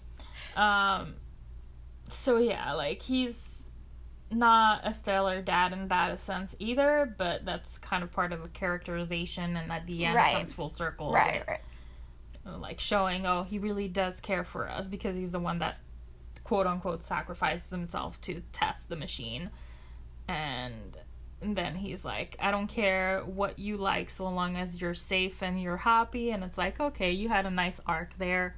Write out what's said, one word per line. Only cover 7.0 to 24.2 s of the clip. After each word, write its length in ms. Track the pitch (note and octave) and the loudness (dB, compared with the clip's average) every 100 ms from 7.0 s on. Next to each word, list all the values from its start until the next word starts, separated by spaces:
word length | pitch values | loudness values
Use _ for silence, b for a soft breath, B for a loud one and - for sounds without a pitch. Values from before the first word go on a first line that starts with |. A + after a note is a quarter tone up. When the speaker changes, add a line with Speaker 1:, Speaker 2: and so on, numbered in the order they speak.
| C#4 G#3 | 4 0
Speaker 1:
but 260 | F3 D#3+ | 0 0
that's 340 | F#3 E3+ - - | -2 -4 -6 -12
kind 240 | - F#3 | -2 -2
of 100 | F3 | 0
part 200 | - F3 | 0 0
of 100 | E3+ | -2
the 60 | D#3+ | -6
characterization, 1080 | - F#3 F3 F3+ E3+ E3+ E3+ F3 - F3 F3 | -2 0 0 -2 -4 -2 -2 -2 -2 -2 -2
and 140 | E3 | -2
at 140 | E3 F3 | -6 -4
the 180 | E3+ | 0
end 100 | E3+ E3+ | 4 6
Speaker 2:
Right. 180 | D3+ | 6
Speaker 1:
it 40 | A2+ | 4
comes 140 | - | -2
full 160 | - D3+ | -4 -6
circle. 440 | - E3 - D3+ | -2 -4 -2 4
Speaker 2:
Right, 260 | A#3 - - - | 6 6 2 -4
Speaker 1:
Like, 20 | - b b b b b b - - - | -6 b b b b b b -16 -14 -10
Speaker 2:
right. 120 | - | -10
Speaker 1:
like, 200 | - - | -8 -6
showing, 460 | - G#3 F#3+ F3+ F#3 | 0 2 2 2 2
oh, 160 | F3+ | 0
he 160 | F#3 G#3 | 0 -2
really 300 | G#3 G3+ G3+ | -2 -2 -2
does 320 | F#3 F#3 F3+ | 0 0 -2
care 240 | - F3+ | -2 -2
for 240 | F3 - - | -2 -4 -4
us 200 | - G3 | -4 -6
because 280 | G3 G3+ F#3 | -4 -2 -2
he's 140 | F3+ | -2
the 80 | F3+ | -2
one 180 | E3+ E3+ | 0 0
that, 180 | E3+ - - - - - - - | -2 -4 -12 -16 -16 -16 -16 -14
quote 220 | - G3+ F3+ | 0 4 4
unquote, 360 | F3+ F3+ E3 | 2 -2 -4
sacrifices 680 | - E3 D#3+ F3 E3+ F3 - | -2 -2 -2 0 0 0 -4
himself 500 | F3+ E3+ - - - | -4 -4 -4 -4 -6
to 200 | - F3 E3+ | -8 -8 -8
test 360 | - - - - | 0 0 0 -6
the 80 | E3 | -6
machine. 540 | - - A2+ B2 F3 b b b b b - - - | -6 -6 -6 -6 -8 b b b b b -14 -10 -4
And, 680 | D#3+ D3+ B2 B2 A2+ A#2 - - - - - | -2 -2 -4 -4 -8 -10 -14 -14 -14 -14 -6
and 140 | G3 F#3+ | -2 0
then 180 | F3 | 0
he's 300 | E3+ G3+ - | -2 -4 -4
like, 320 | C3+ G#2+ E3 - | -4 -4 -6 0
"I 120 | G3 | 2
don't 160 | G3+ G#3 | 2 0
care 540 | - G3+ F#3+ F#3+ F#3+ | 2 2 4 2 0
what 340 | - F#3+ G3 - | -2 -2 -2 -2
you 200 | G3+ G#3 | -4 0
like 320 | G3 F3 F3 | 0 0 -2
so 180 | - | -4